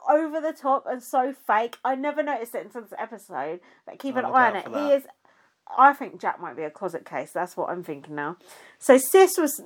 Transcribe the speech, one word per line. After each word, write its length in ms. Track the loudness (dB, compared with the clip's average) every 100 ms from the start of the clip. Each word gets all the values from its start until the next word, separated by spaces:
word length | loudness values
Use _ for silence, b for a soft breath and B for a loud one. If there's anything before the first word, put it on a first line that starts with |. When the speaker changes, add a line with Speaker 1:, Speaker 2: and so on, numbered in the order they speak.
| 2
Speaker 1:
over 300 | 4 2 -4
the 140 | -4
top 320 | -4 0 0 -2
and 140 | -8
so 300 | -2 0 0
fake. 440 | -2 0 0 0 -4
I 120 | -4 -2
never 280 | -2 -2
noticed 320 | -2 -4 -6 -10
it 100 | -10
until 160 | -14
this 100 | -14 -12
episode. 640 | -12 -12 -12 -8 -8 -8 b b -20
But 140 | -10
keep 160 | -6 -4
Speaker 2:
Oh, 40 |
Speaker 1:
an 60 | -4
Speaker 2:
look 100 | 0
Speaker 1:
eye 140 | -2
on 60 | -2
Speaker 2:
out 0 |
Speaker 1:
it. 60 | -6
Speaker 2:
for 80 | -4
Speaker 1:
He 80 | 0
Speaker 2:
that. 40 | 0
Speaker 1:
is, 20 | -2 -20 _ _ _ _ -4 4
I 160 | 4
think 260 | 4 -6 -8
Jack 180 | -6 -6
might 140 | -8 -8
be 80 |
a 60 | -10
closet 340 | -8 -8 -8 -8
case. 260 | -8 -6
That's 240 | -6 -6 -6
what 120 | -6
I'm 140 | -6
thinking 320 | -8 -12 -10 -8
now. 220 | -8 -8 b b b b
So 180 | 6 6
Sis 400 | 8 8 8 4
was 220 | 0 -2